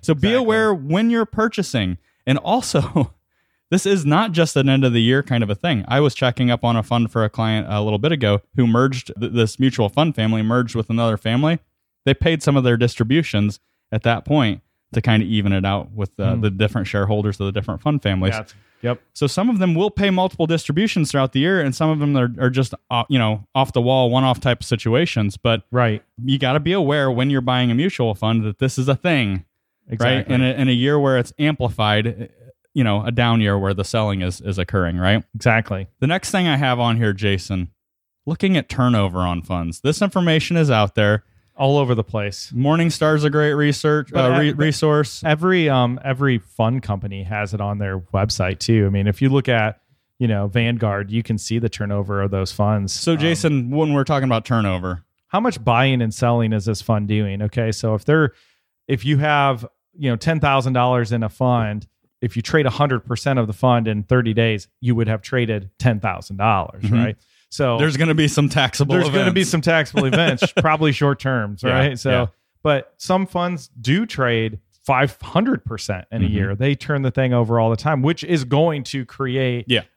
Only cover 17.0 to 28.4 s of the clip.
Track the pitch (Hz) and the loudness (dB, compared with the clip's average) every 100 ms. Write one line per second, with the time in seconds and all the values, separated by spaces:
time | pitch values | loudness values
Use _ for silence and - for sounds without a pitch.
17 | 98 104 104 95 98 101 104 90 151 147 | 0 0 -2 -2 -4 -4 -6 -4 -2 0
18 | 104 95 95 110 107 - _ _ 120 120 | 0 0 0 -2 -8 -18 _ _ -6 -6
19 | _ - 143 - 220 220 185 160 202 - | _ -4 -2 0 0 0 0 2 0 0
20 | 202 185 185 - 160 165 - 151 214 - | 0 2 0 -2 0 0 0 0 0 0
21 | 147 143 131 131 156 190 143 127 156 156 | 0 0 0 2 2 2 0 0 0 0
22 | 147 139 120 117 127 127 127 - _ 117 | 0 0 0 0 0 0 -2 -6 _ -4
23 | 117 135 110 107 - 135 131 127 120 131 | 0 2 2 -2 -2 -2 0 0 2 2
24 | 123 127 135 123 131 120 - 113 113 120 | 2 2 2 2 0 -2 -2 -2 0 2
25 | 170 - 101 - 120 113 - 123 120 107 | 2 0 -2 0 0 -2 -2 0 2 0
26 | - - 123 135 131 147 147 196 143 147 | -6 -8 -2 0 2 0 0 0 0 2
27 | 135 120 131 139 127 127 123 117 180 - | 0 0 0 0 2 2 2 2 0 0
28 | 117 101 110 113 | -2 0 0 0